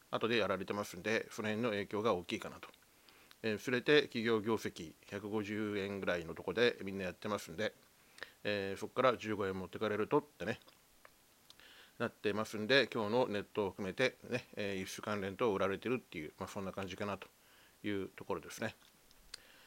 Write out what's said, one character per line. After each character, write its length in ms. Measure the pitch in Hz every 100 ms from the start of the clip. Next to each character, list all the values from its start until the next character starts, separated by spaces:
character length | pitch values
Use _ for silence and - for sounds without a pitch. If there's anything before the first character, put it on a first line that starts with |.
| -
後 160 | 123 113
で 120 | 117
や 100 | 95
ら 80 | 95
れ 80 |
て 80 | 95
ま 120 | 104
す 120 | 104 95
ん 60 |
で、 240 | 104 110 -
そ 100 | -
の 60 | 107
辺 140 | 107
の 80 | 120
影 160 | 101 95
響 160 | 104
が 120 | 113
大 100 | 90
き 120 | 87 104
い 40 |
か 100 | 80
な 60 | -
と。 120 | - - - - - - - -
え 120 | 113
ー、 40 | 104
触 120 | -
れ 120 | 123
て 200 | 147 147
企 220 | - 120
業 160 | 113 113
業 140 | 107 107
績 360 | 101 - 82 - -
百 220 | 101 104
五 120 | 107
十 360 | 104 104 107 101
円 220 | 98 101
ぐ 40 |
ら 140 | 95 87
い 80 | 82
の 80 |
と 80 | 82
こ 100 | 92
で 240 | 90 120 -
み 80 | 95
ん 60 | 98
な 60 |
や 80 | 90
っ 20 |
て 120 | - 107
ま 120 | 101
す 120 | -
ん 40 | 82
で、 160 | 107 - - - - - - -
え 300 | 104 104 98 98
ー、 40 |
そ 80 | 107
こ 60 |
か 80 | 123
ら 140 | 127 107
十 180 | 110
五 120 | 104 98
円 120 | 95
持 80 | 92
っ 20 |
て 100 | 104
か 100 | 107
れ 80 | 104
る 120 | 107
と 100 | 147
っ 60 | 143 -
て 60 |
ね、 160 | - 120 - - _ - - - - - - - - - - -
な 100 | 113
っ 20 |
て 220 | - 107
ま 120 | 101
す 120 | 107 107
ん 100 | 107
で、 220 | 135 113
今 140 | 120 104
日 60 |
の 140 | 123 101
ネ 120 | 104
ッ 40 |
ト 220 | 92 - 98
を 40 |
含 160 | 98 98
め 60 |
て 240 | 95 131 - 104
ね、 180 | 113 - -
え 180 | 101
ー、 20 | 95
輸 80 | 92
出 160 | -
関 180 | - 104
連 160 | 95 92
等 160 | 120
売 60 | 95
ら 100 | 95
れ 100 | 95
て 100 | 110
る 80 | 123
っ 20 |
て 200 | - 87
い 80 | 76
う、 60 | -
ま 80 | 95
あ、 20 |
そ 120 | 104
ん 40 |
な 80 | 95
感 160 | 98 95
じ 80 | 95
か 80 |
な 140 | 104 98
と 100 | - _ - - - - 104
い 40 |
う 180 | 98 95
と 160 | -
こ 100 | 95
ろ 60 | 85
で 100 | -
す 120 | -
ね。 120 | 110 - - - - - - - - -